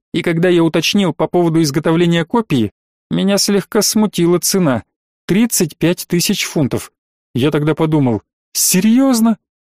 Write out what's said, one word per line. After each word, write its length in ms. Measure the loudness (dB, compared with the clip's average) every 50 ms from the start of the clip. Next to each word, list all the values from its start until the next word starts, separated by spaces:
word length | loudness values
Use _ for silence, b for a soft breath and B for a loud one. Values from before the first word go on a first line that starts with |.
| _ _ -8
и 80 | -4
когда 280 | -4 -2 -2 0 2 2
я 140 | 4 2 2
уточнил 500 | 2 0 0 -2 0 0 0 0 0 -2
по 140 | -2 -4
поводу 340 | -2 0 0 0 2 2 2
изготовления 640 | 0 0 -2 -2 0 0 0 2 2 2 2 0 -2
копии, 460 | -2 -2 -2 -2 0 0 -2 -2 -2 -6 _ _ _ _ _ _ _
меня 260 | -4 -2 0 0 0
слегка 440 | 0 0 0 0 -2 -2 -2 -2 -2
смутила 580 | -2 0 0 0 0 0 0 0 0 2 2 0
цена: 440 | 0 -2 -2 0 0 0 0 -2 -6 _ _ _ _ _ _ _ _
тридцать 500 | -2 0 0 0 0 0 -2 -2 -4 -2
пять 300 | -2 -2 -2 -2 -2 -4
тысяч 380 | -4 -4 -2 0 -2 -2 -4 -4
фунтов. 460 | -4 -2 -2 -2 -2 -2 -6 -8 -12 _ _ _ _ _ _ _ _ -4
Я 160 | -2 0 0
тогда 240 | 0 0 0 -2 0
подумал: 480 | 0 0 0 2 2 2 0 0 -2 -6 _ _ _ _ _ -6
«Серьезно? 840 | -4 -2 0 0 2 2 4 4 4 2 2 2 2 2 0 0 -2 _ _ _ _